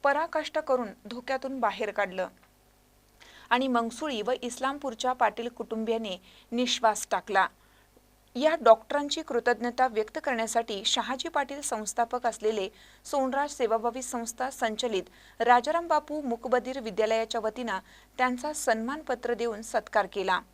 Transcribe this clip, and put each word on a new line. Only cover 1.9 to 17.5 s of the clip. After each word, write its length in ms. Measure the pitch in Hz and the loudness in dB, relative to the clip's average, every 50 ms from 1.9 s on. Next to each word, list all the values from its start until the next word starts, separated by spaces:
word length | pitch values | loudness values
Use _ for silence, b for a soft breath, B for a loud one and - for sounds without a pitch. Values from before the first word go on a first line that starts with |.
काढलं 360 | 202 208 202 190 180 185 185 185 - _ _ _ _ _ _ _ _ _ _ _ _ _ _ _ _ B B B B B B B | 0 -2 -2 -2 -2 -4 -6 -6 -6 _ _ _ _ _ _ _ _ _ _ _ _ _ _ _ _ B B B B B B B
आणि 180 | 233 247 269 | 0 2 2
मंगसुळी 540 | 269 247 240 233 226 233 - 311 302 262 214 | 2 2 0 0 0 -6 -6 -4 -4 -4 -2
व 100 | 208 233 254 247 | -2 -2 -2 -2
इस्लामपूरच्या 720 | - 240 240 - 254 269 277 285 - 269 233 - - 254 254 | -4 -8 -6 -4 -4 -4 -4 -4 -6 -8 -6 -2 -2 -2 2
पाटील 340 | 254 247 208 196 - 233 | 2 2 2 2 -2 -8
कुटुंबियांनी 720 | 240 240 - 226 - 226 220 220 220 220 226 226 202 185 185 B B B B B B | -8 -8 -8 -8 -6 -4 -4 0 0 -2 -2 -2 -6 -8 -10 B B B B B B
निश्वास 540 | 233 240 254 240 - - - 220 208 - - _ | -2 -2 0 0 0 2 4 2 2 2 -2 _
टाकला. 360 | 214 185 - - 202 190 185 - - b b b b b b b b - _ _ _ _ _ _ _ | -2 -2 -2 2 4 4 4 4 0 b b b b b b b b -20 _ _ _ _ _ _ _
या 200 | 240 277 311 320 330 | 2 2 2 2 6
डॉक्टरांची 600 | 226 226 220 220 - _ 262 294 285 285 - 320 | 8 8 8 8 6 _ -2 -2 -2 -2 -4 -6
कृतज्ञता 680 | 311 - 262 240 233 240 240 214 233 240 240 - 254 | -4 -2 -2 2 2 2 2 2 0 -4 2 2 0
व्यक्त 300 | 254 220 214 214 214 - 311 - | 2 2 -2 -4 -2 -6 -4 -2
करण्यासाठी 580 | 294 254 226 226 220 - 233 233 - 214 196 214 | -2 0 0 -2 0 0 -2 0 0 -6 -4 -2
शहाजी 440 | - - 262 220 226 262 247 - 330 | 2 2 2 2 0 -4 -4 -4 -2
पाटील 320 | - 294 277 - 277 294 | 0 0 -2 0 -6 -8
संस्थापक 640 | 285 - 240 214 214 208 - - 233 233 - 247 247 | -4 -4 -4 -4 -4 -4 0 0 0 0 0 0 0
असलेले 400 | 240 220 - 208 214 226 208 190 202 B B B B B B B | -2 -2 2 0 0 2 2 -2 -4 B B B B B B B
सोनराज 460 | - - 285 262 262 254 277 285 294 | -2 0 2 2 2 2 0 0 -2
सेवाभावी 500 | 285 - 254 214 220 - 214 240 226 262 | 0 -2 2 2 2 2 0 -2 -2 -4
संस्था 480 | 247 - - 240 233 226 - - 254 269 | -8 -6 -6 -6 -6 -6 -6 -6 -6 -6
संचलित 540 | - - 247 220 214 214 - 240 226 233 226 B B B B B B B | -4 -2 -2 -2 -2 -2 -2 0 0 -2 -2 B B B B B B B
राजाराम 480 | 233 233 247 247 233 285 320 339 339 | 4 6 6 6 6 2 0 0 0
बापू 340 | 339 311 302 302 - 294 302 | 2 0 0 0 -2 -6 -4
मुकबधीर 580 | 285 254 233 233 - 254 247 247 - 254 262 277 | -2 -2 -4 -4 0 0 0 0 0 -2 -8 -6
विद्यालयाच्या 640 | 226 220 185 196 214 214 226 226 226 220 - 233 | -6 -4 0 0 2 2 2 0 0 -2 -4 -4
वतीनं 380 | 208 220 | -4 -4